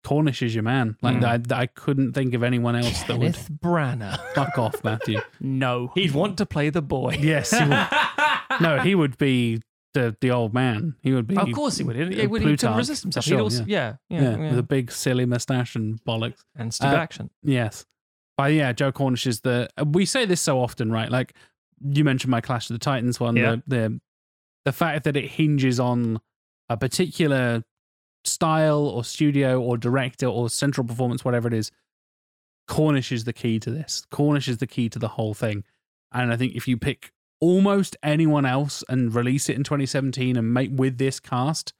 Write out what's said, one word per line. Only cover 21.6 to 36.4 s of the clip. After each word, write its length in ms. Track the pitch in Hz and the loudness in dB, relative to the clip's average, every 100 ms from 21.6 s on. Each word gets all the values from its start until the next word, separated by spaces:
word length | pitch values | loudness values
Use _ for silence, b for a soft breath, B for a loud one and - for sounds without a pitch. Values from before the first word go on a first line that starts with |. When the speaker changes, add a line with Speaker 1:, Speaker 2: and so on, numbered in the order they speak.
| _ _ | _ _
Speaker 1:
you 200 | 139 143 | -2 2
mentioned 260 | 147 131 131 | 4 2 2
my 100 | 117 | 0
Clash 300 | - 123 - | 0 -4 -4
of 40 | |
the 40 | 117 | -4
Titans 420 | 147 135 120 120 | -2 0 0 0
one, 160 | 120 117 | 0 2
Speaker 3:
Yeah. 200 | 127 143 | 2 0
Speaker 1:
the, 60 | 143 | -2
the, 340 | 127 110 117 _ _ _ _ _ _ | -2 0 -4 _ _ _ _ _ _
the 80 | 139 | -4
fact 320 | - 170 151 | 0 0 0
that 120 | 156 143 | -2 -2
it 100 | 110 | -4
hinges 460 | - 156 143 131 123 | 0 2 4 2 2
on 420 | 123 120 117 107 _ _ _ _ _ | 0 0 -2 -4 _ _ _ _ _
a 80 | 117 | -2
particular 840 | 135 - 180 - 160 135 123 117 - _ _ _ _ _ - | -2 0 -2 0 2 2 2 -2 -6 _ _ _ _ _ -6
style 520 | - 160 160 156 147 143 | 0 2 4 4 2 0
or 180 | 117 | -2
studio 560 | 113 - 151 139 135 127 | -6 0 2 4 2 2
or 160 | 123 120 | 0 0
director 500 | 120 131 123 - 127 | 0 0 -2 -2 -2
or 220 | 110 117 | 0 -2
central 360 | - 139 139 117 | 0 -2 -2 -4
performance, 380 | 120 127 120 | -2 -2 -2
whatever 240 | 127 120 117 | -2 0 0
it 60 | |
is, 160 | 113 107 _ _ _ _ _ _ _ _ _ - | -2 -4 _ _ _ _ _ _ _ _ _ -4
Cornish 440 | - 156 143 120 | 2 4 2 0
is 120 | 123 | -4
the 80 | 113 | -4
key 260 | - 120 113 | -4 -2 -2
to 100 | 110 | -2
this. 360 | 135 151 - - | -8 -6 -10 -8
Cornish 360 | - 147 143 135 | 0 2 2 0
is 100 | 117 | -4
the 80 | 123 | -4
key 220 | - 117 | -2 -4
to 80 | 113 | -2
the 100 | 107 | -6
whole 260 | - 110 | -2 -4
thing. 300 | 104 113 104 - _ _ _ _ | -2 -4 -4 -8 _ _ _ _
And 200 | 120 123 | -2 0
I 40 | |
think 180 | 117 | 0